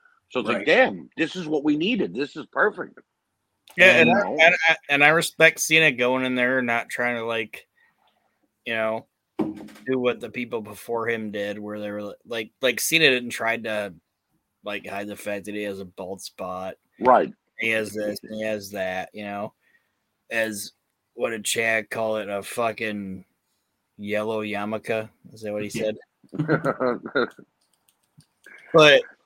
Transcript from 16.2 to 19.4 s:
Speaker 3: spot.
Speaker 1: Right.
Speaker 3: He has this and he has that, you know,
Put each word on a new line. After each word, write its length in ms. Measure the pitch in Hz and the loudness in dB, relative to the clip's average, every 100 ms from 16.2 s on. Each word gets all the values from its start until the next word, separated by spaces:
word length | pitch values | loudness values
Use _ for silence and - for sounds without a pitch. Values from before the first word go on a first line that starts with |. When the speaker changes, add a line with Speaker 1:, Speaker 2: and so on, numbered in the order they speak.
Speaker 3:
spot. 560 | - - 92 92 95 - _ _ | -14 -10 -8 -8 -10 -12 _ _
Speaker 1:
Right. 320 | 117 131 - - _ - | 4 6 4 -4 _ -6
Speaker 3:
He 120 | 113 | -2
has 220 | 110 107 | -2 -2
this 260 | 104 104 104 | -4 -6 -6
and 120 | - | -10
he 80 | 110 | -8
has 280 | 110 107 98 | -6 -6 -8
that, 400 | 101 92 92 90 | -6 -6 -6 -8
you 120 | 104 | -12
know, 280 | 104 101 | -10 -8